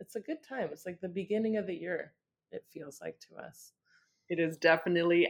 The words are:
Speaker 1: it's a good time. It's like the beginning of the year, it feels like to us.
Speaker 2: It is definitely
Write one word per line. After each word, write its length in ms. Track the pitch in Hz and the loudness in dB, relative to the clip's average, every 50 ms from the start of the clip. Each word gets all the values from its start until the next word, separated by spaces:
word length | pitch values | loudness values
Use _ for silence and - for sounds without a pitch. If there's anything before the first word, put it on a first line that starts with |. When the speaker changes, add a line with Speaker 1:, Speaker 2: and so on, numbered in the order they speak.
Speaker 1:
it's 160 | 190 - - | -20 -10 -10
a 40 | 220 | -10
good 220 | - - 320 320 | -6 -6 -8 -8
time. 260 | - - 269 254 185 147 | -8 -10 -6 -4 -4 -4
It's 140 | 147 - - | -6 -8 -10
like 160 | 185 175 - | -10 -10 -8
the 80 | 185 180 | -8 -6
beginning 480 | 175 196 185 196 208 214 220 220 220 | -4 -6 -2 0 0 0 2 2 0
of 100 | 208 185 | 0 -2
the 80 | 190 175 | -2 -6
year, 400 | 160 165 180 175 - - - _ _ _ _ _ _ _ - | -6 -4 -4 -4 -4 -6 -8 _ _ _ _ _ _ _ -14
it 140 | - - - _ | -14 -14 -12 _
feels 300 | - 156 147 143 - - | -16 -14 -14 -14 -14 -10
like 180 | 82 82 - _ | -10 -10 -12 _
to 160 | - _ - | -18 _ -16
us. 360 | - - - - - - - _ _ _ _ _ _ _ _ _ _ _ - | -16 -16 -16 -16 -20 -20 -20 _ _ _ _ _ _ _ _ _ _ _ -4
Speaker 2:
It 100 | 175 160 | -2 0
is 180 | 165 160 160 - | 0 -2 -2 4
definitely 680 | - 165 165 165 - 185 175 170 170 170 170 175 175 | 6 6 6 6 4 0 2 2 4 4 6 6 6